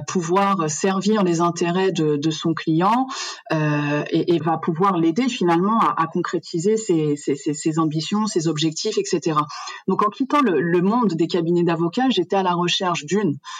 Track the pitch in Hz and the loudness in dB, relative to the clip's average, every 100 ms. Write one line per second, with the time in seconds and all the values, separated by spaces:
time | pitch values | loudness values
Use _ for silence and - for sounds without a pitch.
0 | 151 190 165 185 196 196 156 - 196 190 | -2 -4 0 2 2 2 -2 -2 -2 0
1 | 202 220 185 165 170 165 170 180 190 170 | 2 2 2 2 0 0 -2 0 0 2
2 | 151 147 156 156 170 160 - 160 190 240 | 0 0 0 -2 -2 -2 0 2 4 2
3 | 262 - - - - 160 151 147 147 147 | 0 -6 -10 -10 -4 -2 0 0 0 -2
4 | - 165 160 170 160 160 - 160 196 180 | 0 -2 2 0 0 -2 0 0 2 2
5 | 165 160 262 - 175 170 196 226 165 - | 2 2 0 0 2 2 2 2 2 0
6 | 160 180 170 170 - 170 185 220 220 165 | -2 -2 -4 -4 -4 -2 0 0 2 2
7 | 151 147 - 135 - 147 160 156 160 156 | 2 0 -2 -4 -2 -2 -2 0 0 0
8 | 156 208 214 175 160 151 160 156 220 208 | -2 -2 0 0 -2 0 -2 -2 -4 -2
9 | 190 175 170 151 151 - - - - 185 | -2 -2 0 -2 -2 -6 -14 -8 -2 0
10 | - - 262 294 247 156 151 175 190 240 | 0 0 0 2 2 2 2 2 2 2
11 | 220 165 165 180 165 175 175 165 170 247 | 2 2 0 0 2 2 2 0 -2 0
12 | 262 208 170 196 185 175 175 - 185 170 | 0 0 0 0 0 0 0 0 -2 -4
13 | 147 190 196 139 - - | -2 0 0 -2 -8 -16